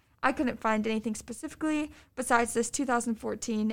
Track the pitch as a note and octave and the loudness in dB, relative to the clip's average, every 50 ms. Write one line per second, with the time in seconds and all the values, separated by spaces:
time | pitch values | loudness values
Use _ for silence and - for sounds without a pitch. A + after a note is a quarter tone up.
0 | _ _ _ _ - C4 C4 C#4 D#4 B3 - - - A3 A3 G#3+ G#3+ A3 A3 A3 | _ _ _ _ 2 2 2 2 2 0 0 0 0 0 2 2 2 0 0 0
1 | A3 A#3 A3 - - - A#3 - - D#4 - - - D#4 D#4 D4+ D4+ D4+ - - | 0 -2 -4 -6 -6 -10 -10 -10 -10 -10 -8 -4 -2 0 0 0 -2 -4 -6 -14
2 | - _ _ - B3+ - B3+ A#3 A#3+ A#3 - A#3 A#3 A#3 - - C#4+ B3+ B3 A#3+ | -20 _ _ -6 0 2 4 4 4 2 2 0 0 0 0 -2 0 2 0 0
3 | A#3 A#3+ A3+ G#3+ - A3+ G#3 G#3 - - A3+ G#3+ G#3+ A3 | 0 0 -2 -2 -2 -4 -6 -4 -4 -2 -2 0 0 0